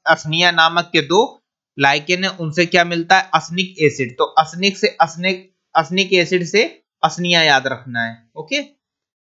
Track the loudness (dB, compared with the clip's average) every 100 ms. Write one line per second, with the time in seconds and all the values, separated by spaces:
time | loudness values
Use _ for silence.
0 | 0 0 0 0 2 4 2 2 0 -2
1 | 2 2 0 -4 _ _ _ 0 2 2
2 | -2 -2 -2 -6 -6 -2 0 2 0 -2
3 | 2 0 2 -2 -2 -6 -6 0 0 0
4 | -8 -4 -2 0 -2 0 -4 -2 -4 0
5 | -2 0 -4 -4 -10 _ _ -2 -2 -2
6 | 2 2 2 -2 0 0 -2 -4 _ -4
7 | -4 -2 0 2 4 2 0 -8 -8 -6
8 | -6 -8 _ -16 -8 -8 -8 _ _ _
9 | _ _